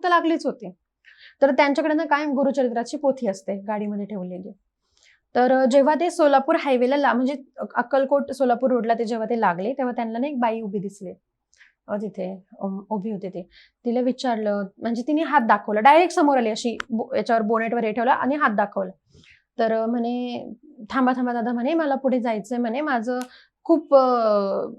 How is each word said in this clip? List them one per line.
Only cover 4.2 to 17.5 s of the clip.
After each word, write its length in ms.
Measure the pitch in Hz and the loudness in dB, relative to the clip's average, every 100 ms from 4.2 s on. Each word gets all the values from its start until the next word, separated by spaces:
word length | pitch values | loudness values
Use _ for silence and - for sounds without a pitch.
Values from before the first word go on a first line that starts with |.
| 180 180 202 - _ _ _ _ _ _ _ | -10 -12 -14 -20 _ _ _ _ _ _ _
तर, 180 | 240 247 | 2 4
अ, 120 | 262 | 4
जेव्हा 300 | 262 277 269 | 4 6 4
ते 160 | 302 349 | 2 0
सोलापूर 460 | 339 294 269 269 330 | 2 4 4 4 0
हायवेला 380 | 277 254 247 285 | 2 0 2 2
ला-, 160 | 262 | 2
म्हणजे 240 | 233 262 294 - - 214 | 2 -2 -4 -12 -12 -6
अक्कलकोट 560 | - 240 269 269 285 277 | -4 0 0 2 0 0
सोलापूर 400 | 262 254 240 254 | -2 0 2 2
रोडला 240 | 247 220 | 0 0
ते 100 | 226 | -2
जेव्हा 220 | 220 233 220 | -2 -4 -2
ते 100 | 233 | 0
लागले, 320 | 196 170 208 | 0 0 -4
तेव्हा 200 | 277 247 | -4 -4
त्यांना 260 | 247 226 226 | -4 -6 -4
ना 80 | 285 | -4
एक 140 | 262 | -2
बाई 200 | 233 226 | -2 -2
उभी 180 | 214 196 | -6 -6
दिसली, 340 | 196 202 185 - _ _ _ _ _ _ - | -8 -12 -16 -16 _ _ _ _ _ _ -8
अ, 80 | 202 | -6
तिथे, 480 | 208 190 180 190 _ - | -6 -8 -10 -10 _ -10
अम, 200 | 196 190 196 | -8 -8 -6
उभी 200 | 214 220 | -6 -6
होती 180 | 202 190 | -8 -8
ती. 140 | 180 185 - _ _ | -12 -14 -20 _ _
तिला 160 | 240 240 | -4 0
विचारलं, 640 | 247 247 254 220 208 202 190 - | -2 -2 -4 -2 -2 -2 -6 -8
म्हणजे 240 | 226 233 | -6 -4
तिने 200 | 247 302 | -2 -2
हात 180 | 294 294 | 2 2
दाखवला, 400 | 226 208 - 214 | 4 2 2 4
डायरेक्ट 340 | 269 311 359 | 8 8 6
समोर 240 | 349 294 262 | 4 4 4
आली 120 | 226 | 0
अशी 280 | 214 233 220 - | -2 -4 -6 -6
बो-, 260 | 226 - 214 | -6 -2 -4
याच्यावर 260 | 214 226 | 0 0
बोनेटवर 420 | 214 | 2